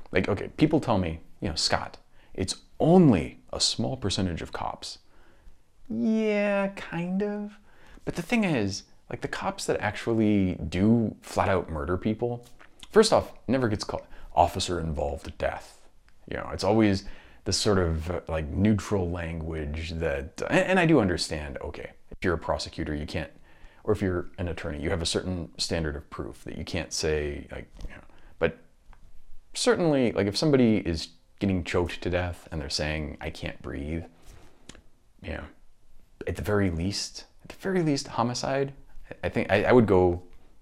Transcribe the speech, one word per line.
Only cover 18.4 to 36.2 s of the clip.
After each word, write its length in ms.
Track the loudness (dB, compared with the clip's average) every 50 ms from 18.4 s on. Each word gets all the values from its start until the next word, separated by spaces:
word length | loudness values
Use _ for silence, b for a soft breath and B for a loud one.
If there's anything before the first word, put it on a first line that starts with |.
| -4 -2
neutral 640 | 0 4 4 4 4 4 2 -2 -2 0 0 -2
language 800 | -2 -4 -6 -6 -6 -6 -6 -6 -6 -6 -6 -6 -6 -6 -6 -6
that, 500 | -4 -2 -2 -2 -2 -2 -6 -8 -8 -6 -4 0
and, 120 | 2 2
and 180 | 2 4 2 2
I 80 | 4
do 140 | 6 6 6
understand, 580 | 6 4 0 0 -2 -4 -6 -6 -6 -8 -10 -10
okay, 280 | -10 -10 -10 -12 -14 -14 -16 -18 -20 -18
if 80 | -12 -2
you're 120 | 0 0 0
a 40 | 0
prosecutor, 560 | 0 -2 -2 -2 -4 -10 -8 -6 -6 -4 -4
you 120 | -6 -6
can't, 240 | -6 -6 -8 -8 -8 -12 b b b b b b b b b
or 100 | b -2
if 80 | 0 2
you're 300 | 2 0 0 -2 -4 -6 -6 -6
an 100 | -6 -6
attorney, 320 | -6 -6 -6 -8 -6 -4
you 100 | -2 -2
have 120 | -2 0
a 40 | -2
certain 420 | -2 -2 -2 -2 -2 -6 -6 -6 -10 -8 -8
standard 380 | -4 -2 -2 -2 -2 -2 -4
of 120 | -6 -10 -12
proof 340 | -10 -10 -10 -10 -10 -14 -14
that 120 | -12 -10
you 80 | -10 -10
can't 280 | -6 -6 -6 -6 -4
say, 560 | -4 -2 0 0 0 0 -2 -4 -6 -8 -10 -12
like, 180 | -12 -14 -14 -14 -14 -12 -12 -12
you 60 | -12
know, 80 | -14 -18 -20 b b b b b b
but 200 | 0 0 0 -4 -20 -20 _ _ _ -20 -20 -20 -18 -14 -14 -12 -10 -10 -10 -10 -10 -10 -6
certainly, 580 | 0 2 2 4 4 4 2 4 4 2 2
like, 160 | 2 2 0 0
if 80 | 0
somebody 400 | 2 4 4 6 6 6 6 6 4
is 300 | 2 0 -2 -4 -4 -10 -14 -20 _ _ -6 -2
getting 240 | 0 2 2 0 0
choked 360 | 0 0 0 0 0 -4 -6
to 80 | -4 -2
death 400 | -2 0 -2 -2 -6 -10 -12 -8
and 80 | -8 -8
they're 100 | -6 -4
saying, 480 | -4 -2 -2 -2 -2 -4 -4 -6 -8 -8
"I 100 | -10 -10
can't 300 | -8 -8 -10 -10 -10 -10
breathe," 440 | -10 -8 -8 -6 -6 -4 -6 -6 -6 -10 B B B B B B B B B B B B B B _ -20 -20 _ _ _ -20 -16
you 120 | -10 -10
know, 120 | -10 -10 -10 -14 -18 -20 -20 -20 -20 -20 -20 -20 -20 -20 -20 _ -16 -10